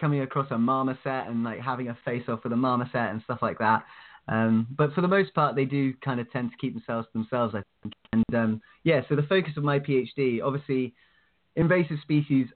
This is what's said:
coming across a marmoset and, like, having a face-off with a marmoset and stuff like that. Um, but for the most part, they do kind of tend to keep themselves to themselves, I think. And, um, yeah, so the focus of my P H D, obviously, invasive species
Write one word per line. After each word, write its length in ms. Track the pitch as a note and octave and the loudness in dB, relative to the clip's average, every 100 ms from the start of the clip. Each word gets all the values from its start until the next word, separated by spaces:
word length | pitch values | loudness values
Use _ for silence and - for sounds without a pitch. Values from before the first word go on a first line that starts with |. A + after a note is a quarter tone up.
coming 200 | D#3 C#3+ | 0 0
across 300 | C3 C#3 C#3 | 0 -2 -2
a 80 | A#2 | 0
marmoset 680 | A#2+ C3+ C3 B2+ C#3 C3 G#2 | 2 2 0 -2 -4 -6 -4
and, 140 | A#2 | -4
like, 180 | A#2 G#2+ | -4 -4
having 280 | B2+ B2 A#2+ | -6 -6 -6
a 100 | A#2 | -8
face-off 360 | C3 A#2+ A#2+ A2 | -6 -4 -4 -6
with 80 | A#2 | -2
a 40 | A#2 | 0
marmoset 540 | B2+ B2 A#2 B2 G#2+ | 2 0 0 -2 -2
and 100 | G#2+ | -4
stuff 160 | - A#2+ | -8 -4
like 160 | A2 - | -4 0
that. 260 | A2 A2 - - - - - | 2 2 0 -20 -20 -16 -2
Um, 400 | A2+ A2+ A2+ A#2 C3+ | 0 4 2 2 0
but 140 | D3 | 0
for 80 | F3+ | 2
the 80 | D3 | 2
most 260 | G3 F#3+ | 2 2
part, 220 | E3 C#3+ B2+ | 2 2 2
they 80 | |
do 300 | C3+ C#3 C3+ | 0 0 0
kind 260 | B2+ C#3 A#2+ | -2 -4 -4
of 100 | A2+ | -4
tend 220 | B2+ A#2+ | -4 -6
to 40 | - | -6
keep 180 | C3 | -6
themselves 340 | A2+ - A2+ A2+ | -6 -6 -6 -4
to 40 | A2+ | -6
themselves, 380 | A2 B2 A2+ G#2+ | -2 -2 -2 -4
I 60 | - _ | -10 _
think. 120 | G#2 - _ | -14 -14 _
And, 120 | A2+ A2+ | 0 2
um, 280 | A#2+ A2+ A2 - _ | 2 0 -2 -8 _
yeah, 160 | E3 C#3+ - | 2 2 2
so 80 | D3 | 0
the 80 | |
focus 300 | D3 F#3+ D#3 D3 | 2 0 0 -2
of 80 | |
my 160 | D3 C#3+ | 0 0
P 160 | C#3+ C3 | 2 0
H 140 | A#2 | 0
D, 260 | C#3+ C3 A#2 | -2 0 0
obviously, 540 | C3+ C#3+ - C3 B2 - _ _ _ _ _ D#3+ | -2 -4 -2 -2 -2 -8 _ _ _ _ _ 0
invasive 400 | E3 F3+ D#3+ D3 | 2 2 2 -4
species 440 | - D3+ D3 C3+ A#2+ | 0 0 4 2 2